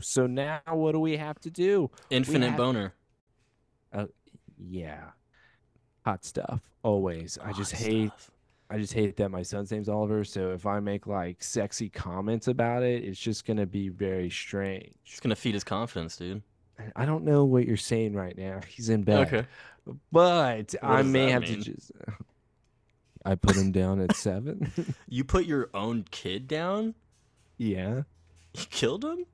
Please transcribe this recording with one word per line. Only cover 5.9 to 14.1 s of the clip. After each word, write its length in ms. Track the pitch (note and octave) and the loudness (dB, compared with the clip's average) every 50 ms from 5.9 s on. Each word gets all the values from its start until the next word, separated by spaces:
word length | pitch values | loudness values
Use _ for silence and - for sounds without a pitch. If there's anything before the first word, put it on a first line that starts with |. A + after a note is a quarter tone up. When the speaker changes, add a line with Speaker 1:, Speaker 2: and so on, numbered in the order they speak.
| _ _ - | _ _ -4
Speaker 1:
Hot 200 | A#2+ G2+ F#2 - | -2 -2 -2 -6
stuff. 360 | - - - - - - G2 - _ _ _ - | -8 -6 -6 -4 -4 -4 -6 -6 _ _ _ 0
Always. 540 | A2+ G#2 G2 F#2+ F#2 E2+ E2 E2 - - - | 2 2 4 2 0 -2 -4 -8 -10 -10 -10
I 140 | - G#2 G2 | -8 -8 -6
just 180 | F#2+ G2+ - - | -6 -6 -6 -6
Speaker 2:
Hot 80 | - | -4
Speaker 1:
hate 280 | A2+ A2 A2 A2 A2 G#2 | -2 0 2 2 2 0
Speaker 2:
stuff. 200 | - - - - _ _ _ _ _ _ _ - | -2 -8 -18 -20 _ _ _ _ _ _ _ -8
Speaker 1:
I 80 | - G#2+ | -6 -6
just 140 | G#2 G2 - | -6 -2 0
hate 240 | A#2 G#2+ G2+ G2 | 0 0 2 2
that 140 | - G#2 G2 | 0 -2 -2
my 120 | F#2+ F2+ F2+ | -2 -4 -6
son's 280 | - - G2+ G#2 G2 A2 | -6 -6 -6 -6 -6 -6
name's 160 | G#2+ G#2 G#2+ | -6 -4 -2
Oliver, 340 | G#2+ G#2+ G#2+ G#2 G#2+ G#2+ G2+ | 0 0 0 0 0 0 -2
so 280 | - - G2 F#2 F#2 F#2 | -2 -4 -4 -4 -4 -4
if 140 | F2 F2 | -4 -4
I 120 | G#2 G2+ G#2 | -2 -2 -2
make, 260 | G2+ G2+ G2+ G2+ - | -2 -2 -4 -4 -4
like, 360 | A2 G#2 G2 F2 F2 F2+ - - | -4 -4 -4 -4 -6 -8 -8 -10
sexy 460 | - - A#2+ G2+ G2+ - - A#2 G2+ | -6 -2 -2 -2 -2 -4 -6 -8 -6
comments 580 | - - - F#2 F2 F#2 G2 G#2+ A2+ A2+ - C3 | -6 -8 -8 -6 -6 -4 -2 -2 -2 0 0 0
about 340 | B2 B2 A#2 A#2 A#2+ B2 B2 | 0 2 2 0 0 2 2
it, 200 | B2 B2 A#2 - | 2 0 0 -2
it's 140 | G2+ F#2+ - | -6 -8 -6
just 260 | - A#2 G#2+ - - | -4 -4 -4 -4 -4
gonna 200 | - A2+ G#2+ G2+ | -2 -2 0 0
be 220 | F#2 F#2+ G2+ G2 F#2+ | -2 -2 -4 -4 -4
very 400 | F2+ F2+ G2+ F#2+ | -4 -4 -2 -2